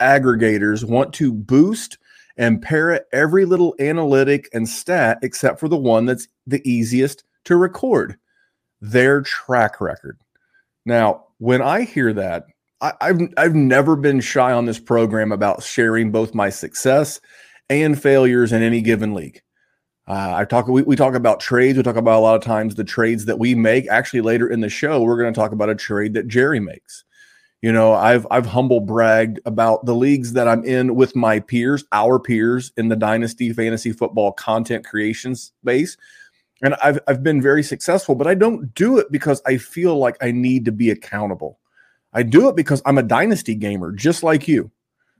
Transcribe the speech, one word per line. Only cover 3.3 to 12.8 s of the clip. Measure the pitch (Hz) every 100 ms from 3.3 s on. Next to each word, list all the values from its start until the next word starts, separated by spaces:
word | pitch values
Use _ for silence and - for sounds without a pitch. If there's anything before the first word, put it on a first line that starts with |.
| 190 180
little | 180 175 -
analytic | 143 165 147 135 139 143 -
and | 117 113
stat | - - 175 117 -
except | 131 - 131 -
for | 156
the | 160
one | 123 113
that's | 120 123 - _ -
the | 139 131
easiest | 117 113 123 139 - _ _
to | - 175
record, | 185 - 262 160 - - _ _ _ _ _ _
their | 107 123 131 143
track | 139 - - 127 107 -
record." | 87 - 69 - _ _ _ _ _ _
Now, | 117 117 107 - _ -
when | 113 127
I | 139 196
hear | 240 151 120
that, | 101 95 85 - _ _ -